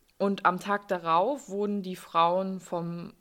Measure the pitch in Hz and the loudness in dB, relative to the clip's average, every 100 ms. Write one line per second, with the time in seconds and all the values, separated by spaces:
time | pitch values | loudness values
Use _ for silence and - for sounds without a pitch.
0 | _ - 202 196 - 180 202 202 - 180 | _ -2 0 2 2 2 0 -4 -2 -4
1 | 165 165 202 285 - 196 208 202 185 185 | 2 4 4 0 -6 -4 -2 -2 -4 -10
2 | - 170 170 185 190 190 - 175 170 170 | -4 2 4 2 -2 -6 -6 -6 -6 -8
3 | 170 - | -12 -18